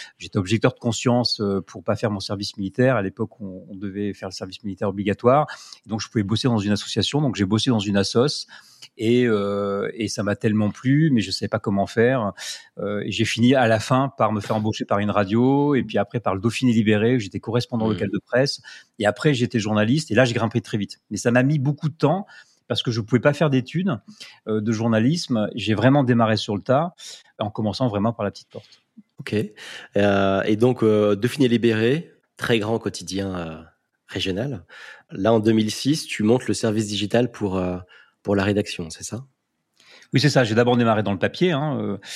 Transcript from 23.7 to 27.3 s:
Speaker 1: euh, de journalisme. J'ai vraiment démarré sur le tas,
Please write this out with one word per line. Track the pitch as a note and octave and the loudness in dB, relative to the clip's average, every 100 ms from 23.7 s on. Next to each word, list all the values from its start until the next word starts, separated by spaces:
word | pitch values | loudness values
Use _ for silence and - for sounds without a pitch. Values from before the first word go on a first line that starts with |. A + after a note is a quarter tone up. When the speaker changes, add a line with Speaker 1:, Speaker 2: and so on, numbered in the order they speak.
| D#3+ F#3+ A#2+ - - - - - | -4 -2 -4 -8 -20 -20 -14 -4
Speaker 1:
euh, | G#2+ | -2
de | G#2+ | 0
journalisme. | A2 A#2 A2 A#2 E3+ - A#2 G#2 | 0 2 2 2 0 0 -2 -2
J'ai | A#2 G2+ | -4 -2
vraiment | G#2+ A#2 C#3+ | 2 4 4
démarré | B2+ A#2+ A2+ G#2+ | 4 4 4 2
sur | - G2+ | -2 -4
le | |
tas, | - C3 E3+ - - - _ | 0 0 0 -6 -18 -20 _